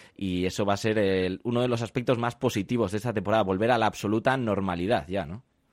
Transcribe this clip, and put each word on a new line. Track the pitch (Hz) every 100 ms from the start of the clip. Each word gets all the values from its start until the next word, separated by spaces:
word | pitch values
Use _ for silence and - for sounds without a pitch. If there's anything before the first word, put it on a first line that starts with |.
| - -
y | 98 90 90
eso | -
va | 101
a | 101
ser | 110 110
el, | 98 95 90 92
uno | 123 120
de | 123
los | 117
aspectos | 113 131 120 117
más | 120 -
positivos | 120 107 92 120 98
de | 104
esta | 123
temporada, | 107 95 110
volver | 95 95 113
a | 120
la |
absoluta | 107 - 104 110 131 131
normalidad | 113 98 95 87 92 113 80
ya, | 95 76
¿no? | 107 - _ _